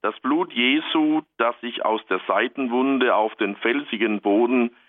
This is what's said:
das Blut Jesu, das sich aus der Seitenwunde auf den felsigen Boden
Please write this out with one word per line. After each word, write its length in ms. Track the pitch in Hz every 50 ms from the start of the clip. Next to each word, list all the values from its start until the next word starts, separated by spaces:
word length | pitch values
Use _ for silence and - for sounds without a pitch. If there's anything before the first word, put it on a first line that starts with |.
| _
das 160 | 104 107 -
Blut 320 | _ 131 143 160 175 165 -
Jesu, 680 | 120 120 127 135 151 160 - - 165 156 151 151 156 156 _ _ _
das 200 | 120 117 120 - -
sich 240 | 120 113 - -
aus 180 | - 110 110 - _
der 120 | 92 92 -
Seitenwunde 880 | - 98 95 113 127 - - 135 123 117 123 131 135 139 131 127 123 98
auf 180 | 101 107 110 -
den 200 | _ 110 98 101
felsigen 640 | - - 113 123 143 143 - - 107 110 113 107 101
Boden 560 | _ 104 101 104 120 117 127 127 120 120 117 _ _